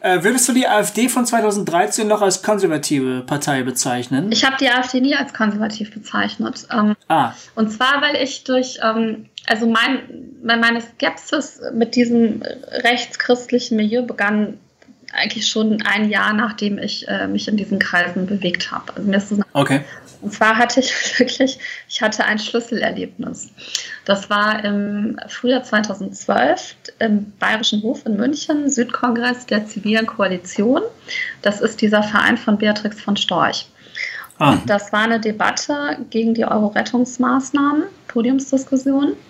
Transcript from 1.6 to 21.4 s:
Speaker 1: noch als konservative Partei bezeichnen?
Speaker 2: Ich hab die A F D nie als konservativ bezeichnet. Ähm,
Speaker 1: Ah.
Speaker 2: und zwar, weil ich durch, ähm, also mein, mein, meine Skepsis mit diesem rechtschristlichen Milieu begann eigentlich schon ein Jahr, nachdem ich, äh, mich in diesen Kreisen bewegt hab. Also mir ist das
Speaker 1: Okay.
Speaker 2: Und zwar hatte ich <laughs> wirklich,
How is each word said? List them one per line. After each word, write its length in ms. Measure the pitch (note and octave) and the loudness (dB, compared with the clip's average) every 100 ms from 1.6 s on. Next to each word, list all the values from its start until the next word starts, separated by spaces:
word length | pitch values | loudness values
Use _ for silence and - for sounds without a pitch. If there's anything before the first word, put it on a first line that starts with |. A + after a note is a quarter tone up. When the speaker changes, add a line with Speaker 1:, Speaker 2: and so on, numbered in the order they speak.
| F3 E3+ G3+ A3 G#3+ | 0 2 2 0 0
Speaker 1:
noch 140 | G#3 | 2
als 200 | G3 F3+ | 2 2
konservative 800 | - G#3 F#3 D3+ D3 C#3+ C3 B2+ B2+ | 0 2 2 0 0 0 0 -2 -2
Partei 360 | C#3+ C#3+ C3+ | -4 0 0
bezeichnen? 680 | B2+ B2 C3+ B2 A#2+ C3 F#3+ | 0 -2 -2 -2 0 0 0
Speaker 2:
Ich 120 | A3+ | 2
hab 140 | C#4 C4+ | 2 2
die 100 | C4 | 2
A 120 | B3 | 2
F 120 | B3+ | 0
D 80 | C4 | 0
nie 140 | C4 D4 | 2 0
als 160 | C4 | -2
konservativ 600 | - G#3+ G#3 G#3+ - G#3 | -2 -2 0 -4 -6 -10
bezeichnet. 720 | - - G#3 G#3 - A3 C4 - | -10 -8 -4 -4 -4 -6 -6 -4
Ähm, 220 | - G#3+ G#3+ _ | 2 2 0 _
Speaker 1:
Ah. 240 | D#3+ B2 - - | 2 2 -2 -14
Speaker 2:
und 160 | - G#3+ | -2 -2
zwar, 280 | - B3+ C#4+ | 2 2 2
weil 140 | D4 D4 | 2 0
ich 280 | C4 - | -2 -4
durch, 340 | - B3+ B3+ - | -2 0 0 -2
ähm, 440 | A3 A3 A3+ A3 - - - | 0 0 -2 -4 -10 -12 -2
also 180 | A3 A3+ | 2 2
mein, 320 | A3+ B3 C4+ - - - - | 2 2 0 -4 -16 -18 -10
mein, 180 | G#3+ A#3 | -2 2
meine 200 | A#3 A#3 | 2 0
Skepsis 800 | A3+ _ - - - D#4 C#4 - - | -6 _ -4 -4 -4 -4 -4 -10 -8
mit 200 | A#3 A#3 B3 | -2 0 2
diesem 460 | A#3 A#3 A3+ - - - - | 4 4 4 2 -8 -10 -8
rechtschristlichen 1040 | - A#3+ A#3+ - - - B3 - B3 - A3 | -2 0 0 -2 -6 0 0 2 0 2 0
Milieu 260 | G#3+ A#3 | 2 0
begann 560 | A#3 A3+ G#3 G#3+ G#3 - _ _ - - - | -2 -2 0 2 0 -4 _ _ -20 -20 -8
eigentlich 320 | - G#3+ A3 G#3 | -4 -4 -2 -2
schon 360 | A3 A3 G#3+ | 0 2 2
ein 260 | G#3 G3+ G#3+ | 0 0 2
Jahr, 240 | G3+ G3 | 2 0
nachdem 460 | G#3+ A3+ G#3+ G#3 G3+ | 0 0 -2 -4 -2
ich, 280 | G#3+ - - | -6 -8 -6
äh, 180 | G3 F#3+ | -4 -2
mich 200 | G3+ - | -2 0
in 80 | G#3 | -2
diesen 200 | F#3+ G3 | 0 -2
Kreisen 480 | - F3+ F3 F#3 F#3 | 2 0 0 -2 -2
bewegt 440 | G3+ F3+ F#3 - | -2 -2 -2 -6
hab. 240 | - - - | -6 -8 -4
Also 120 | G3+ | 0
mir 80 | G3 | 0
ist 120 | G3+ | 0
das 80 | G#3 G3+ | -2 0
Speaker 1:
Okay. 300 | C#4+ C#4+ - - - - - | 0 2 2 0 -18 -20 -12
Speaker 2:
Und 100 | G#3 | -10
zwar 240 | - A3 A3 | 2 2 4
hatte 240 | A#3+ C4 | 4 2
ich 100 | B3+ - | 0 -2
<laughs> 140 | - - | -2 0
wirklich, 400 | B3 - | 0 2